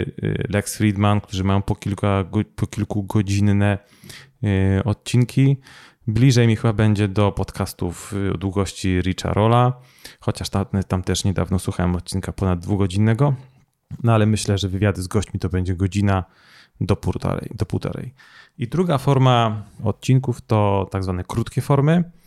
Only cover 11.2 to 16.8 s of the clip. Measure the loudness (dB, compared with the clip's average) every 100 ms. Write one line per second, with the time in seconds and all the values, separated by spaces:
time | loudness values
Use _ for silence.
11.2 | -2 -2 0 -2 -2 -2 -2 -2 -4 -6
12.2 | -6 -2 0 0 0 0 0 2 2 2
13.2 | 0 -2 -8 _ _ _ -20 -4 0 2
14.2 | 4 2 0 0 -2 0 0 0 -2 -4
15.2 | -2 -4 -2 -2 -2 0 -2 0 2 0
16.2 | -2 _ _ -20 _ -6